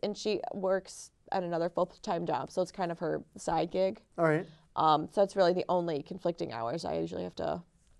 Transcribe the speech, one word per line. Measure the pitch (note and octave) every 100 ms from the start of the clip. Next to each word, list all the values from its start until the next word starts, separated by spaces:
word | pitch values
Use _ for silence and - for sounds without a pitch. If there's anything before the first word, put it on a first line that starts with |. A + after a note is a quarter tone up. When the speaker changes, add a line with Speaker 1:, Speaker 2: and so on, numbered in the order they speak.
Speaker 1:
and | G#3 G3+
she | G#3+ - -
works | G3+ F#3 F#3+ F#3 - - _ -
at | G3
another | F3 E3+ E3+
full-time | E3+ F3+ - - E3+ E3+
job, | C3 -
so | -
it's | F3
kind | - E3+
of | E3+
her | D#3+ D#3 - G3
side | - E3 E3+
gig. | F#3 F#3+ G#3+ _ -
Speaker 2:
All |
right. | E3 D#3 - - _
Speaker 1:
Um, | C#3 D#3 D3+ D#3
so | -
it's | G3 G3
really | F3
the | F3+ -
only | F3+ E3+ D3
conflicting | - F#3 F3 E3+ D#3+
hours | A#2 A#2 D#3+
I | E3 D#3+
usually | E3 F3+
have | F3+ -
to | - F3 - _ _